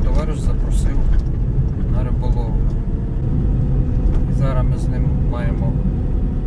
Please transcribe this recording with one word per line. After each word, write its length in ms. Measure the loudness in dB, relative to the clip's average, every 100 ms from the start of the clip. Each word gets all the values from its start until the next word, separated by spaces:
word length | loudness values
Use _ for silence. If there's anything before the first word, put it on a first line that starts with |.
товариш 340 | 2 2 0 -2
запросив 580 | 0 0 2 2 2 2 4 2 2 -2 -2 0 0 -2 0
на 120 | 0
риболовлю. 640 | 0 0 0 0 0 0 0 -2 -2 -2 -2 -2 -2 0 0 0 0 0 0 0 2 2 0
І 80 | 0
зараз 280 | 0 2 0
ми 80 | 0
з 100 | -2
ним 180 | 0 0 0 0
маємо 420 | 0 -2 0 0 0 -2 -2 -2 0 0 -2